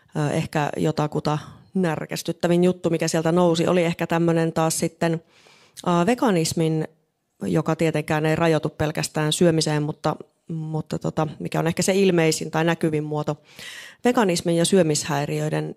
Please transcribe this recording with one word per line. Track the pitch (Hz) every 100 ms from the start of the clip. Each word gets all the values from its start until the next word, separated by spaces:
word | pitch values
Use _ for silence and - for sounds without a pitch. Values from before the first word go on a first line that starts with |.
| _ 156
ö, | 147
ehkä | 160 - 156 143 -
jotakuta | 160 - 151 151 151 151 - - -
närkästyttävin | 190 175 151 156 160 - - 170 175
juttu, | 180 180 170
mikä | 165 160
sieltä | 165 160
nousi, | 175 175 165 -
oli | 180
ehkä | 165 - 170
tämmönen | 165 170 165 165
taas | 165 160 -
sitten, | 165 - 170 165 - _ _ _ _ - 180
ö, | 175 175
veganismin, | 247 254 175 160 170 160 160 - _ _ _ _ -
joka | 196 165 160 160
tietenkään | 160 151 151 156 156
ei | 156
rajoitu | 165 151 151
pelkästään | - 151 156 151 156 151
syömiseen, | - 170 160 151 151
mutta, | 151 147 156 - - _ -
mutta | 160 156 156 - 165
tota, | 160 165 151 -
mikä | 170 156
on | 160
ehkä | 175
se | 185
ilmeisin | 190 190 170 160 156 160
tai | 160
näkyvin | 165 165 165 151
muoto, | 151 151 147 147 _ - - - - -
veganismin | 240 247 196 170 175 170
ja |
syömishäiriöiden | 170 190 160 147 - 143 147 151 151 156 151